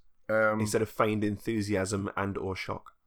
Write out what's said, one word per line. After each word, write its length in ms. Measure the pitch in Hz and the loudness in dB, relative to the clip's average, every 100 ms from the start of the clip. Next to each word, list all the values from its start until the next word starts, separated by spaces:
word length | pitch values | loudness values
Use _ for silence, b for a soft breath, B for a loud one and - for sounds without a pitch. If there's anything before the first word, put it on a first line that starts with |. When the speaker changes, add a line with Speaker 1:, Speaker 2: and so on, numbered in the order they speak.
| - - - | -20 -12 -2
Speaker 1:
Um, 320 | 110 110 107 | 2 4 2
Speaker 2:
instead 220 | 107 113 | 2 2
of 60 | 110 | 0
feigned 360 | - 110 107 | 0 2 2
enthusiasm 840 | 104 98 - 110 101 98 95 98 101 - | 0 -2 -2 -2 0 0 0 -2 -2 -2
and 200 | 98 95 | -4 -4
or 200 | 95 92 | -6 -6
shock. 360 | - 101 - - | -8 -10 -12 -20